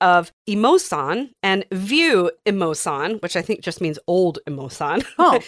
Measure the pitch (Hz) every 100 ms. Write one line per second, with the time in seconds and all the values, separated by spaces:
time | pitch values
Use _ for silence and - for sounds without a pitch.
0 | 180 180 165 _ - 208 233 349 - 156
1 | 139 190 269 _ 190 190 196 185 196 294
2 | 330 220 175 - - 196 170 156 - 143
3 | 160 220 175 180 165 214 - - 170 147
4 | - 180 180 - - 139 139 - 147 135
5 | - - 349 -